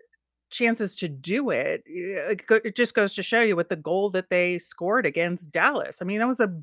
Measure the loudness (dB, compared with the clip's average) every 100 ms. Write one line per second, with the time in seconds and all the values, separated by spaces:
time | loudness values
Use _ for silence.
0 | _ _ _ _ _ 0 0 2 -2 -4
1 | -8 -6 -4 -2 0 0 0 -2 -6 -10
2 | -8 -6 -4 -4 2 2 2 0 0 2
3 | 0 0 0 2 4 2 0 -2 -2 0
4 | 0 -2 0 2 2 0 -6 -6 0 2
5 | 2 0 0 -2 -4 2 2 2 -4 -6
6 | -4 -2 0 2 0 -2